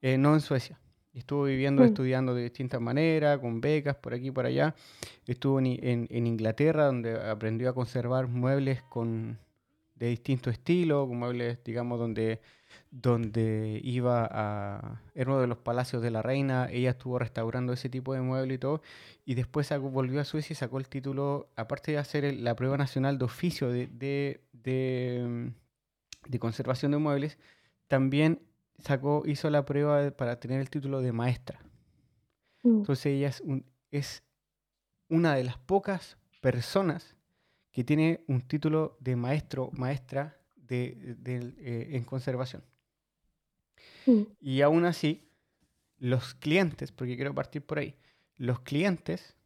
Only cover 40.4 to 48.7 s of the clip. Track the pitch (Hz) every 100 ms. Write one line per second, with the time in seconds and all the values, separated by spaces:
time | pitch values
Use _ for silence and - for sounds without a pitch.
40.4 | _ _ 127 123 123 226 196 117 123 123
41.4 | 120 123 135 120 - 139 120 131 123 127
42.4 | 127 - - _ _ _ _ _ _ _
43.4 | _ _ _ _ - - - 226 208 -
44.4 | 143 131 143 165 170 170 151 156 _ _
45.4 | _ _ _ _ _ _ 123 127 - -
46.4 | 156 165 185 - - - 127 123 139 139
47.4 | 131 151 - 151 139 - _ _ _ _
48.4 | 120 123 -